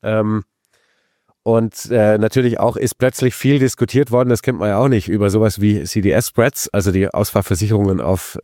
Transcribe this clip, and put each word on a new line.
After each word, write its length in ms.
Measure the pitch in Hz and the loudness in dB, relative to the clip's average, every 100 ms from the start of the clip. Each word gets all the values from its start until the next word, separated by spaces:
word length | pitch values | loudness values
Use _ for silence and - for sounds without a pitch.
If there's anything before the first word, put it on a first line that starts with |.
Ähm, 420 | 110 110 107 107 101 _ _ _ _ _ _ _ _ _ | -4 -2 0 -2 -6 _ _ _ _ _ _ _ _ _
und, 480 | - 113 113 - - | 0 0 0 -4 -4
äh, 280 | 120 107 107 | 2 2 2
natürlich 400 | 107 131 123 117 | 2 2 0 0
auch 180 | 117 117 | -2 -2
ist 220 | 123 - | -4 -2
plötzlich 360 | 127 - 127 | -2 0 -2
viel 240 | - 131 143 | -2 0 2
diskutiert 520 | 131 - 120 127 139 | 0 0 -2 0 0
worden, 180 | 120 127 | 0 2
das 140 | 117 | 0
kennt 160 | - 113 | -2 -2
man 120 | 104 | -2
ja 80 | 101 | 0
auch 100 | 135 | 2
nicht, 200 | 117 - | 2 0
über 220 | 107 101 | 0 2
sowas 300 | 104 110 - | 2 2 2
wie 240 | 104 104 | 0 0
C-D-S-Spreads, 840 | 71 110 98 90 120 - 123 - - | -2 -2 2 2 0 0 0 -2 -4
also 200 | 101 95 | -2 0
die 180 | 92 95 | 0 0
Ausfallversicherungen 920 | - 104 107 95 92 104 107 98 92 | -2 -2 -2 -2 -2 0 0 2 0
auf, 380 | 64 92 - - | 0 -2 -4 -12